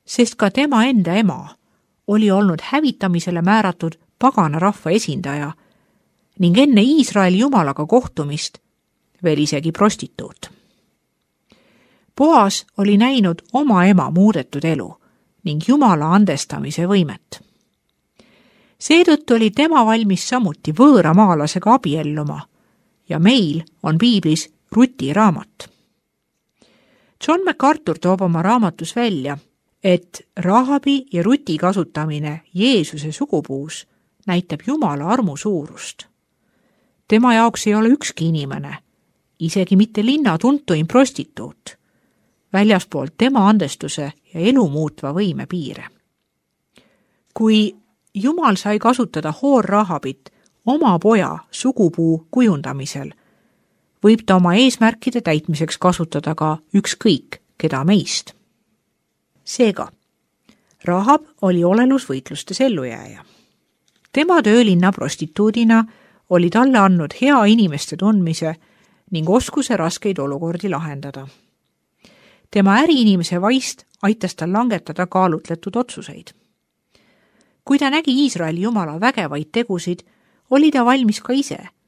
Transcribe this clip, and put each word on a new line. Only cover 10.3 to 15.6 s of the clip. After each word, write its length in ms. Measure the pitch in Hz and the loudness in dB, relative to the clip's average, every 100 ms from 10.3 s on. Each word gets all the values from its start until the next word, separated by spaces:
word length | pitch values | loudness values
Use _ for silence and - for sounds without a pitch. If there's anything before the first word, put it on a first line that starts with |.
| - - _ _ _ _ _ _ _ _ _ _ _ _ _ _ _ _ - | -16 -20 _ _ _ _ _ _ _ _ _ _ _ _ _ _ _ _ 0
Boas 480 | 294 311 196 - - - | 4 6 4 -2 -10 -2
oli 200 | 202 208 | 2 4
näinud 440 | 240 269 185 170 _ | 4 2 0 -2 _
oma 320 | 262 294 190 180 | -2 2 4 6
ema 260 | 185 135 | 4 2
muudetud 520 | 165 208 190 123 143 | 2 4 2 -4 -4
elu 300 | 160 151 87 - _ _ _ _ | -2 -2 -6 -16 _ _ _ _
ning 180 | 170 151 | -6 -4